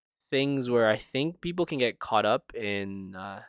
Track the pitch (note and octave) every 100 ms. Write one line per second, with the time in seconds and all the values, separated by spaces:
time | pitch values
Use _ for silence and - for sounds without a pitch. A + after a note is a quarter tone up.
0 | _ _ _ C3+ C#3 C#3 B2 A#2+ A2 G#2+
1 | - C3 D3+ F3 F3 F3 E3+ D3 A#2+ -
2 | - A2 G#2 A#2+ - A#2 G#2 G2+ G2 G2
3 | F#2+ F#2+ G2 G2